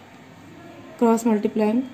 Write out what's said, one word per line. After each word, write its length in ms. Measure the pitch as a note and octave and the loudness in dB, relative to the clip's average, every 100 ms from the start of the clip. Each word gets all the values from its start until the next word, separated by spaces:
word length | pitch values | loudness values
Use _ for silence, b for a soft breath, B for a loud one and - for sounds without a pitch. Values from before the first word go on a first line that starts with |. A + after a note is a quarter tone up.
| - - - - - - - - - - | -20 -20 -20 -20 -20 -20 -20 -20 -18 0
cross 300 | A#3 A3+ A#3 | 2 4 2
multiplying. 640 | G#3+ G#3+ A3 G#3+ A#3 C4+ | 0 0 0 0 0 -2